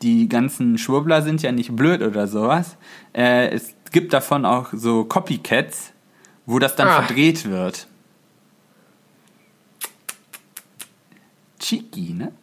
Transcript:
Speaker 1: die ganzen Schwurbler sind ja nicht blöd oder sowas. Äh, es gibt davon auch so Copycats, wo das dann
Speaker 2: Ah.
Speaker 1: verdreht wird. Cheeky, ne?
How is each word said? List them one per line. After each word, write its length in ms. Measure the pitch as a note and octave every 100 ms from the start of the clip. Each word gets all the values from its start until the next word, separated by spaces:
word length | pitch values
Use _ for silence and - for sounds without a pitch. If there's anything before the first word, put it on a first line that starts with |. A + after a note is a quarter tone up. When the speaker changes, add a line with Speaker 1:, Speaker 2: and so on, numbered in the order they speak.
Speaker 1:
die 260 | A#2+ A#2 A2+
ganzen 480 | A#2+ C3 - B2 A2+
Schwurbler 420 | - C#3 D#3 D#3
sind 220 | D#3 D#3
ja 80 | B2+
nicht 240 | A#2+ A#2+ A#2
blöd 260 | D3+ F3
oder 260 | G#2 G#2 G2+
sowas. 480 | G#2+ A2+ D#3+ F3 - - - -
Äh, 360 | A#2 B2 B2 B2
es 260 | A2+ - - -
gibt 220 | E3+ F3
davon 320 | C#3 - C#3+ G2+
auch 240 | B2 B2+
so 300 | A2 A#2 A2+
Copycats, 880 | A2 F#3 - - - A#2 C#3 - - _ _ _ _ _ -
wo 100 | B2+
das 180 | C3 -
dann 120 | F#3
Speaker 2:
Ah. 160 | D#3
Speaker 1:
verdreht 440 | B2 B2 D#3+ D#3+ G#2
wird. 400 | F#2 - - - _ _ _ _ _ _ _ _ _ _ _ _ _ _ _ _ _ _ - - _ - - _ - _ - _ _ - _ _ _ _ _ _ -
Cheeky, 540 | - A3+ - - E2+
ne? 180 | F#2 C3 -